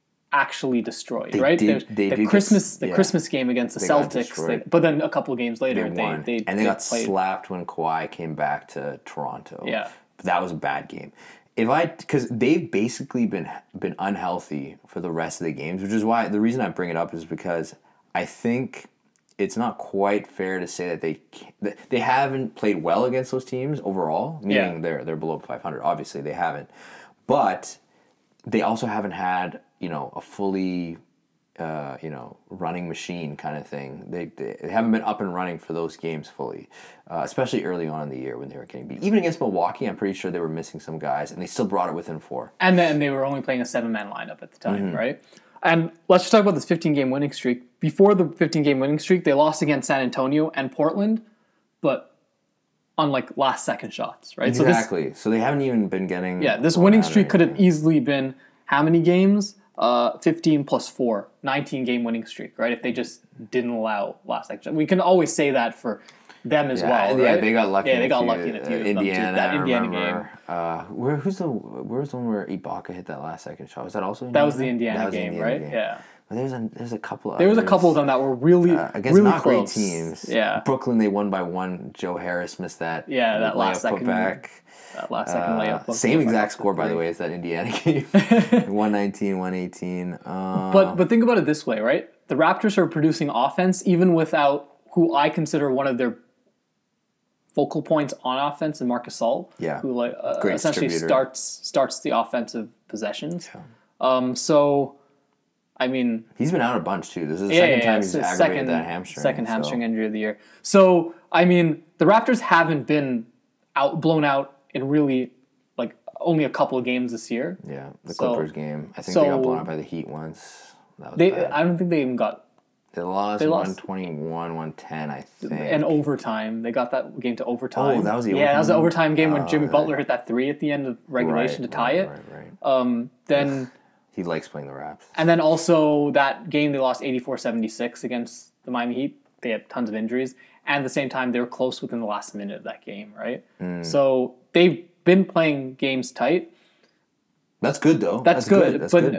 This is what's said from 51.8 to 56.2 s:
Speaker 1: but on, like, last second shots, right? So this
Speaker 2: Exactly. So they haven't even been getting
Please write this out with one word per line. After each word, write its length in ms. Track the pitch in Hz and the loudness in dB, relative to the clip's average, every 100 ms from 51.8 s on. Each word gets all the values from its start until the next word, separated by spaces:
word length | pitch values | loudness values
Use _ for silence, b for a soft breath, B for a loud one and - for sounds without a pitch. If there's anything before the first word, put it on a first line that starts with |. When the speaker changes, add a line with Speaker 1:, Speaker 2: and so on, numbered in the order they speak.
Speaker 1:
but 320 | 151 123 - _ _ _ _ _ _ _ _ - | -2 -2 -4 _ _ _ _ _ _ _ _ -2
on, 140 | 151 | 0
like, 260 | 131 - - | 0 -2 0
last 280 | 135 123 | 0 0
second 280 | - - 113 | -2 -6 -6
shots, 460 | - 110 - - - | -8 -8 -10 -16 -4
right? 160 | 120 | 0
So 80 | 120 | 4
this 140 | 131 117 | 6 4
Speaker 2:
Exactly. 380 | 110 90 67 | 2 -2 -4
So 160 | - 110 | -4 0
they 100 | 110 | 2
haven't 220 | 123 143 | 2 0
even 260 | 135 117 98 | 2 2 2
been 180 | 95 92 | 0 -2
getting 360 | 90 | -4